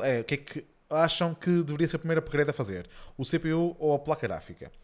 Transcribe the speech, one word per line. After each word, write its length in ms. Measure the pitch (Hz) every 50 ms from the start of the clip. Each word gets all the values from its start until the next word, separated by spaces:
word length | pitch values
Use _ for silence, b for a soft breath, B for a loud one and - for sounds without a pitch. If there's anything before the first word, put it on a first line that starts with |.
| 123
é 160 | 135 127 117
o 40 | 113
que 100 | - 143
é 20 |
que 280 | 139 - - - 151 - _ _ _ _ -
acham 460 | 151 156 165 156 - - 175 170 160
que 300 | - - 180 175 170 165
deveria 240 | 143 147 147 170 156
ser 80 | -
o 20 | 151
primeiro 220 | - 160 165 160
upgrade 300 | 160 - - 147 147 147
a 20 |
fazer: 360 | - - 123 98 95 90 87 B B B B B B
o 80 | - 127
C 160 | - 170 156
P 120 | 165 160
U 220 | 160 165 170 175 170 -
ou 160 | 156 151 143
a 20 | 143
placa 300 | 143 151 151 - 123 101
gráfica? 420 | 87 80 - - 85 - - - - -